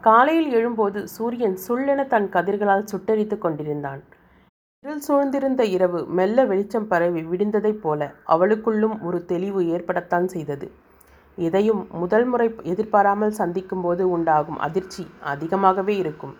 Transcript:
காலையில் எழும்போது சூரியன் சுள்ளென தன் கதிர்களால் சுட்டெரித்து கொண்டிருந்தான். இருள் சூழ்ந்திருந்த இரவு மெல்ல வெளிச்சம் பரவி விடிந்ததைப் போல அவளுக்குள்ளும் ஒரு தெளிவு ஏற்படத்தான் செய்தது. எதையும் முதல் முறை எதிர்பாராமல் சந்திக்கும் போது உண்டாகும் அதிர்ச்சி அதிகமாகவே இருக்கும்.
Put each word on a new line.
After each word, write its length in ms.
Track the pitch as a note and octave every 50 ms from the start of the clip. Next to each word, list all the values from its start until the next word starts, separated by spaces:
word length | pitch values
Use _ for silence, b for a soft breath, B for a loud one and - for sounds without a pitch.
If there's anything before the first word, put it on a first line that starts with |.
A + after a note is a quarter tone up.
காலையில் 500 | - A3+ A3 A#3 B3+ D4 D#4+ E4 D#4+ D4 B3
எழும்போது 500 | A3+ A3+ A#3+ A#3 A3 G#3+ G3+ G3+ G#3 F#3+
சூரியன் 540 | E3+ - - A3 A#3+ B3 A#3+ A#3+ G3+ F#3+ F#3 -
சுள்ளென 400 | - A#3+ B3 C4+ C#4 C#4 C#4 C#4
தன் 220 | C4+ - A3 G3+ G3
கதிர்களால் 580 | - F3+ E3+ F#3 G3 G3+ G#3 G3+ G3 G3 G3 G3+ -
சுட்டெரித்து 420 | F3+ F#3 - A3 G#3+ G#3 G#3+ G#3+
கொண்டிருந்தான். 680 | G3+ - E3+ D#3 D3 D3+ D3+ D3 D3 C#3+ C#3 C#3 C#3 - _ b b b b b b b b _ _ _ _ _ _ _
இருள் 160 | C#4 D4+ D4 C#4+
சூழ்ந்திருந்த 520 | - D4 C#4 C#4 C#4 C4 C#4 C4 C4+ C4 B3+
இரவு 460 | A#3+ G#3+ F#3 F3+ F#3 F3+ F3 E3+ C#3+
மெல்ல 400 | - D#3 F3+ F#3 G3 A3 B3+ C4+
வெளிச்சம் 420 | G#3+ G3 F#3+ G3+ G#3 - A3+ G#3+
பரவி 340 | A3 F#3+ E3+ E3+ F3 F3 E3
விடிந்ததைப் 600 | D#3+ D#3+ F3 F3+ G#3 G#3 G#3 G#3 G3 G#3+ G#3+ G#3+
போல 320 | - D#3+ D3+ D3+ D3 C#3+ - - _
அவளுக்குள்ளும் 760 | - E3 E3 F3+ G3+ G#3+ A3 A3 A#3 A3 G#3+ G#3+ A3 G#3+ -
ஒரு 240 | - E3+ F3 F3 F3
தெளிவு 360 | - F3+ F3 F3+ G3+ G3 G3
ஏற்படத்தான் 640 | F3+ E3 E3 F3 E3+ - F3+ F3+ F3 - F#3 F3 F3+
செய்தது. 460 | F#3 F#3 F3+ D3+ C#3+ C#3+ C#3 - - - - _ _ _ b b b b b b b b
எதையும் 520 | - F3 E3 E3+ F#3+ G#3 A3 A3 G3+ - -
முதல் 340 | - E3 F3 F3+ G#3+ G#3+ A#3+
முறை 300 | B3+ B3 A#3 A#3 A3+ A3+ -
எதிர்பாராமல் 680 | - E3 F#3 - G#3+ G#3+ - G#3 G3 G3+ G3+ G3+ G#3+ G#3+
சந்திக்கும் 500 | G#3+ G#3+ G3+ F3 F3 F#3+ F#3+ - G3 F#3
போது 280 | F3 F3 F3 F3 F#3+ F#3
உண்டாகும் 500 | F3 E3+ E3 E3 D#3 D3+ D3 D#3+ D#3 -
அதிர்ச்சி 480 | - D3+ D#3+ F#3+ F#3+ F#3+ - - F3+ - - - -
அதிகமாகவே 760 | D3 C#3+ C#3+ D#3+ D#3+ F#3+ F#3+ G3 F#3+ F#3+ G3 F#3+ G3 G#3
இருக்கும். 380 | G3 F3 D#3+ D3+ - - C#3 - -